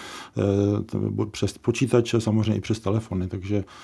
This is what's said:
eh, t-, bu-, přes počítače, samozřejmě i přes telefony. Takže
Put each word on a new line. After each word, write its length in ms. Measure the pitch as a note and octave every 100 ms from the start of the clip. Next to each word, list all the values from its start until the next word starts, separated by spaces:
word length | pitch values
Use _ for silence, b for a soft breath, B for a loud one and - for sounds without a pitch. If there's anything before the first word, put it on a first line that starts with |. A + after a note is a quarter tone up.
| B B B A2
eh, 460 | G2+ G2+ G2+ G2+
t-, 140 | - G#2
bu-, 280 | G#2 G2+ G#2+
přes 320 | - G#2 -
počítače, 640 | - - A#2 - - A2+
samozřejmě 340 | A2 A2 G#2+ G#2
i 40 |
přes 180 | G2+ G#2+
telefony. 480 | F#2+ A2 - F#2+ F2+
Takže 360 | G2 F#2+ G#2 F#2+ B